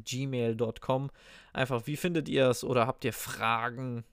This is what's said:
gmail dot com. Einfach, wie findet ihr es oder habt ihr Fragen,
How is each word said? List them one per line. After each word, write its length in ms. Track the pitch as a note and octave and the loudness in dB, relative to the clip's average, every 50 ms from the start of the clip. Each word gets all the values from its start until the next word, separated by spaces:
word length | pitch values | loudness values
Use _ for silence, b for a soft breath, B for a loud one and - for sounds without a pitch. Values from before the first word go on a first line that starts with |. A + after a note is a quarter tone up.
| A2 | -8
gmail 500 | - B2+ B2+ C#3 C3+ C3 B2 A#2 A#2 A2+ | -6 -4 -4 -2 -2 0 2 2 2 2
dot 280 | A2+ A#2+ A2 - - | 2 0 -2 -2 -6
com. 280 | - - C3 C3 C#3 C#3 B B B B B B B B B | -2 0 0 0 0 -4 B B B B B B B B B
Einfach, 320 | - C3 B2+ C3 A#2 A2+ | -2 0 0 0 -2 -2
wie 100 | C#3+ D3 | -4 -6
findet 320 | - - F3+ E3+ D#3+ C#3 B2+ | -2 -2 0 0 0 0 2
ihr 200 | C3 C#3 C3 B2+ | 4 4 6 6
es 140 | A#2+ - | 4 2
oder 240 | - - B2 B2 A2+ | 0 2 4 4 4
habt 200 | B2 - - - | 2 0 -2 -2
ihr 80 | A#2 A2 | -4 -4
Fragen, 920 | - - - - - G#2+ A2+ A#2 A2+ A#2 B2 A#2 C3 C3 B2+ A#2+ A#2 A2+ _ | -4 -8 -8 -4 0 0 2 2 2 0 -2 -4 -4 -6 -4 -6 -6 -8 _